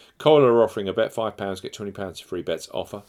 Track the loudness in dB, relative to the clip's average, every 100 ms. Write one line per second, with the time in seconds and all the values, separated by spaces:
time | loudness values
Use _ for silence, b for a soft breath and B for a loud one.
0 | b -2 4 6 6 6 4 0 -4 -2
1 | -2 -4 -6 -6 -8 -8 -12 -12 -12 -10
2 | -12 -12 -12 -8 -6 -8 -8 -10 -10 -12